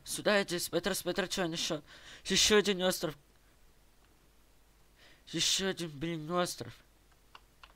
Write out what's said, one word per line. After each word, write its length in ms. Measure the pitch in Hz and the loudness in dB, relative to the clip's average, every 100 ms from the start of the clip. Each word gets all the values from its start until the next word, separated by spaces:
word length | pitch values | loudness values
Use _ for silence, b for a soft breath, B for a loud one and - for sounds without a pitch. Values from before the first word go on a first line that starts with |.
сюда 400 | - - 170 208 | -8 -2 2 2
иди, 160 | 196 170 | 2 -4
смотри, 340 | - 165 190 | -2 -2 0
смотри, 340 | 190 175 180 185 | -2 -2 -2 -2
что 140 | - 170 | 0 -2
он 60 | |
ещё. 300 | 165 - 151 - B B B - | -2 -4 -4 -8 B B B 0
Ещё 320 | 190 - 214 | 4 6 6
один 260 | 196 185 | 4 2
остров. 320 | 185 180 160 - _ _ _ _ - _ _ - - _ _ _ _ - _ _ - _ b b - | 2 0 -2 -6 _ _ _ _ -20 _ _ -20 -20 _ _ _ _ -20 _ _ -20 _ b b -8
Ещё 420 | 160 - - 190 | -2 2 2 0
один, 200 | 170 170 | -2 -6
блин, 400 | 139 165 165 151 | -6 -6 -6 -2
остров. 420 | 180 175 - - - - _ _ _ _ - - _ - | 0 0 -4 -10 -14 -20 _ _ _ _ -20 -20 _ -20